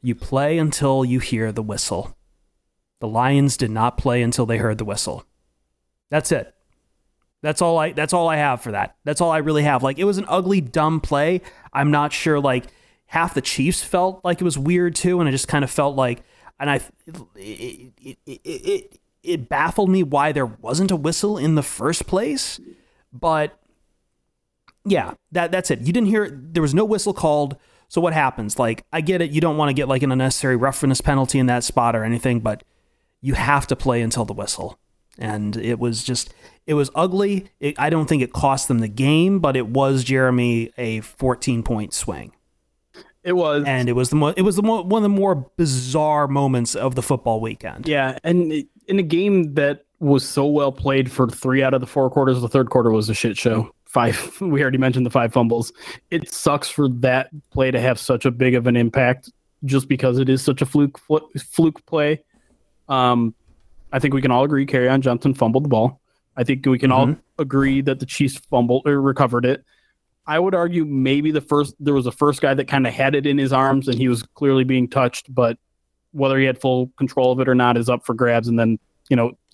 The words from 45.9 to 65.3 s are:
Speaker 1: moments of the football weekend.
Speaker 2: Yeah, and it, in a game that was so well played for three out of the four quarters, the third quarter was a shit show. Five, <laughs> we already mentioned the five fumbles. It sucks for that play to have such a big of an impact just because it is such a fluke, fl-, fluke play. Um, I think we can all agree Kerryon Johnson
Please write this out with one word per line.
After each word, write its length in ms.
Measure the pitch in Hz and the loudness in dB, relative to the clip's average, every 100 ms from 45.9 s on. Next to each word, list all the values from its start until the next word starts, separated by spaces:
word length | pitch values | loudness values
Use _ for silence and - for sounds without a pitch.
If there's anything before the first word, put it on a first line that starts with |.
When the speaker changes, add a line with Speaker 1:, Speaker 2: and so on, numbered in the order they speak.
| 156 151 151 143 | -2 0 0 0
Speaker 1:
moments 480 | 139 139 127 117 | 2 2 0 -2
of 200 | - 131 | -4 -4
the 80 | 123 | -2
football 360 | - 131 120 110 | -2 -2 -2 -4
weekend. 460 | 113 107 98 - 156 | -4 -8 -12 -10 -2
Speaker 2:
Yeah, 300 | 147 131 131 | -2 -2 -4
and 260 | 165 175 165 | 0 2 2
it, 160 | 151 139 _ - | -2 -8 _ -2
in 120 | 196 | -2
a 40 | |
game 500 | 165 170 202 190 156 | 0 0 2 2 2
that 300 | 143 143 139 _ _ | 0 0 -2 _ _
was 280 | 143 139 - | 2 2 2
so 200 | - 143 | 0 0
well 260 | 147 139 | 2 0
played 400 | 135 139 135 127 | -2 0 0 0
for 160 | - 123 | 0 0
three 340 | 127 131 131 | 0 0 2
out 120 | 135 | 2
of 80 | 131 | 0
the 40 | 127 | 0
four 220 | 143 131 | 0 2
quarters, 320 | 143 131 123 | 2 2 2
the 80 | 120 | 2
third 220 | 135 123 | 2 4
quarter 200 | 127 117 | 2 4
was 200 | 110 107 | 2 0
a 40 | |
shit 220 | 110 117 98 | -2 -2 0
show. 380 | 123 110 110 - | 0 0 -2 -10
Five, 500 | - 120 120 101 - - | -4 0 2 0 -6 -6
<laughs> 40 | |
we 220 | 190 143 | -2 0
already 160 | 135 131 | 2 2
mentioned 260 | 131 127 | 2 2
the 60 | 120 | 0
five 240 | 131 117 | 2 2
fumbles. 360 | 127 113 117 - - - - _ | 2 2 0 -2 -10 -18 -18 _
It 220 | 170 147 | -6 -6
sucks 380 | - 151 143 - | -2 0 0 -2
for 180 | - 139 | 0 0
that 400 | 123 127 127 - 151 - | 2 2 0 -2 -12 -6
play 200 | 143 131 | 0 0
to 80 | 123 | 2
have 180 | 123 120 | 0 0
such 260 | - 123 | -2 0
a 60 | 135 | 0
big 240 | 120 127 | 2 2
of 120 | 123 120 | 4 4
an 80 | 120 | 2
impact 540 | 117 139 123 127 - - _ _ 139 | 2 2 2 0 -6 -20 _ _ -2
just 200 | 135 135 | -2 0
because 320 | 131 131 123 | 0 2 2
it 120 | 131 | 2
is 120 | 131 | 2
such 200 | - 135 | 2 0
a 40 | 143 | 0
fluke, 300 | 147 143 - | 2 2 -2
fl-, 200 | - 151 - 147 - | -2 -2 -2 -10 -2
fluke 320 | - 165 - | 2 2 0
play. 400 | _ 160 147 151 _ _ _ _ _ _ - | _ -2 0 -2 _ _ _ _ _ _ -4
Um, 460 | 135 127 120 113 - _ _ _ - - | 2 4 2 0 -4 _ _ _ -20 -6
I 60 | 135 | -2
think 160 | 143 | 0
we 80 | 135 | 2
can 80 | 135 | 2
all 140 | 123 | 2
agree 200 | 143 139 | 2 0
Kerryon 360 | 165 131 123 135 | 0 2 2 2
Johnson 340 | 131 120 139 | 2 0 0